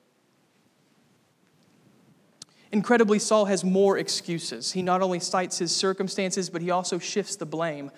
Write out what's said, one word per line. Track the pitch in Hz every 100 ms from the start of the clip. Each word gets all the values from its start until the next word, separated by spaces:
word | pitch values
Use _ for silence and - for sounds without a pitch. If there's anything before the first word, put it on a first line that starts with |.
| _ _ _ _ _ _ _ _ _ _ _ _ _ _ _ _ _ _ _ _ _ _ _ _ - _ _
Incredibly, | 208 196 240 214 208
Saul | - 214
has | 196 185
more | 185 190 196 190
excuses. | 165 - - 165 - 117 -
He | 185
not | 180 185
only | 190 175
cites | 180 190 185 -
his | 170 -
circumstances, | 190 190 190 - 185 190 170
but | 170
he | 175
also | 175 180 180
shifts | - 208 185 -
the |
blame. | 156 160 165 147 139